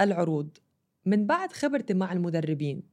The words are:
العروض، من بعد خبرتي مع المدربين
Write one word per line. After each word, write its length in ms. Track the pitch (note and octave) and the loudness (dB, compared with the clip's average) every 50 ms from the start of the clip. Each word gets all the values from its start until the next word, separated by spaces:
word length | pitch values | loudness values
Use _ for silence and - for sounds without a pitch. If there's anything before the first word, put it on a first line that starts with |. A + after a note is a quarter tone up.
العروض، 560 | G3 G3+ F#3+ F3 F3 E3 D#3+ D3 D3 D3+ - _ _ _ _ _ _ _ _ _ - | 2 2 2 2 0 0 0 -2 -4 -6 -10 _ _ _ _ _ _ _ _ _ -2
من 200 | F#3 G3+ G#3 G#3 | 0 2 2 2
بعد 260 | G3+ D#4 F4 G4 F#4 | 2 2 0 0 -4
خبرتي 420 | - - - C#4+ C#4 C#4 - - G3+ | -4 -2 -2 0 0 0 0 0 0
مع 200 | F#3 F#3+ F3+ F3 | 0 0 0 0
المدربين 680 | F3+ F3 F3 E3 E3 D#3 D3+ D#3 C#3 D3+ C#3+ C#3 - - _ | -2 -2 0 0 0 0 0 -2 -2 -2 -4 -4 -6 -10 _